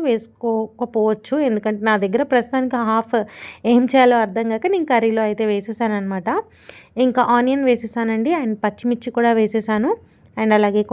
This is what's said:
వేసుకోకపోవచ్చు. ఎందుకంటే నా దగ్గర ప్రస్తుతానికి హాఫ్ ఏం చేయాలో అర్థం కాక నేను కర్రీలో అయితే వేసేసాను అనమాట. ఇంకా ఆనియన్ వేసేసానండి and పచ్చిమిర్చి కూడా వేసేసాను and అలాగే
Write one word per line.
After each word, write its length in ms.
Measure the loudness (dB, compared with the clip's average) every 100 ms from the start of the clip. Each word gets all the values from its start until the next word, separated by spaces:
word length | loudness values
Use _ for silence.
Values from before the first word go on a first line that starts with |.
| -2
వేసుకోకపోవచ్చు. 1300 | -2 -4 _ -4 -4 -6 -8 -6 0 0 -2 -4 -2 0
ఎందుకంటే 340 | -2 -4 -2 0
నా 40 | 0
దగ్గర 180 | 2 0 2
ప్రస్తుతానికి 460 | 0 0 -2 -2 -2 0
హాఫ్ 260 | -2 0 -2 -4 -10 -20 -6 2
ఏం 100 | 2 4
చేయాలో 240 | 4 6 4 2
అర్థం 200 | -2 -4
కాక 160 | -2 -2
నేను 140 | -2 0
కర్రీలో 300 | 0 2 0 0
అయితే 140 | 0 -2
వేసేసాను 440 | -2 -4 -4 -2 -2
అనమాట. 300 | -4 -4 -4 -4 -6 _ -20 -20 -10 0 0
ఇంకా 180 | 2 2 2
ఆనియన్ 300 | 2 0 0
వేసేసానండి 600 | 0 -4 -6 -4 -2 -2 -2
and 160 | -2 -4
పచ్చిమిర్చి 480 | -4 -4 -4 -4 -4 0
కూడా 160 | 2 2
వేసేసాను 500 | 0 -2 -2 -2 -2 -4 -10 _ _ -4
and 140 | 0 2
అలాగే 260 | 2 0 0